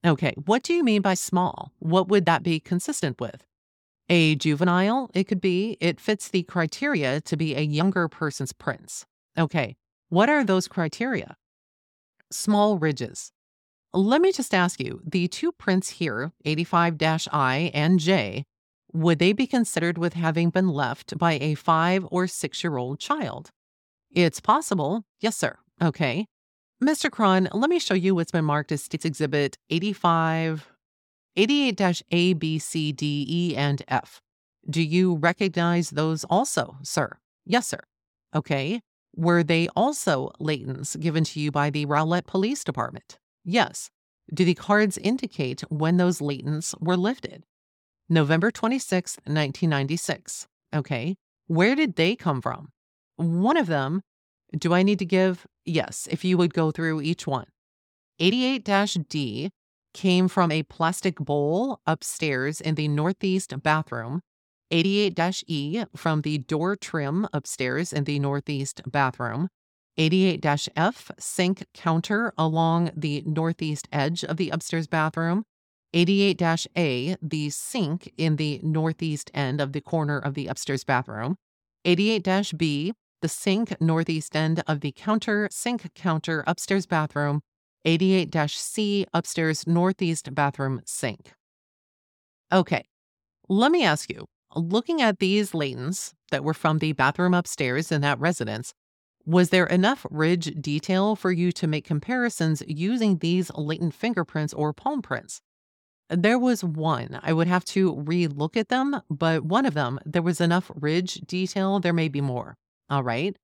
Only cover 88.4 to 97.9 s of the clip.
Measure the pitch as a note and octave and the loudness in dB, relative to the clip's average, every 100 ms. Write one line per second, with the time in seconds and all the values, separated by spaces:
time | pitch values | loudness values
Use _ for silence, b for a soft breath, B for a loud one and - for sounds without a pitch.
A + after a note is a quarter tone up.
88.4 | D3 - - - G#3 G3+ F#3 E3+ - - | -2 -2 -6 -2 0 0 0 -2 -2 -2
89.4 | D#3+ D#3 - E3+ F3+ F#3+ F3+ E3 - C#3+ | 0 0 0 2 2 0 -2 -2 -4 0
90.4 | C#3+ C#3 C3+ C3 - - C3 G2 - _ | 0 0 -4 -4 -8 -6 -6 -6 -18 _
91.4 | _ _ _ _ _ _ _ _ _ _ | _ _ _ _ _ _ _ _ _ _
92.4 | _ F#3 F3 D3 - _ _ _ _ _ | _ 2 2 -2 -4 _ _ _ _ _
93.4 | _ F#3+ C4 F4 A3 D3+ - - - _ | _ 2 4 4 2 0 -4 -12 -12 _
94.4 | _ - E3+ G#3 A#3+ E4 A#3 F#3+ F#3+ G3+ | _ -6 0 0 0 2 2 2 2 2
95.4 | G3+ E3 C#3+ B2 C3 F#3 - _ _ C#3 | 0 -2 -4 -4 -6 -6 -10 _ _ -4
96.4 | C#3 D#3 E3 D#3 D#3 C#3+ C3 D3 F3+ F3+ | -2 0 2 2 0 2 0 2 2 2
97.4 | F3 - C3+ C3 D#3+ | 0 -4 -2 -2 -2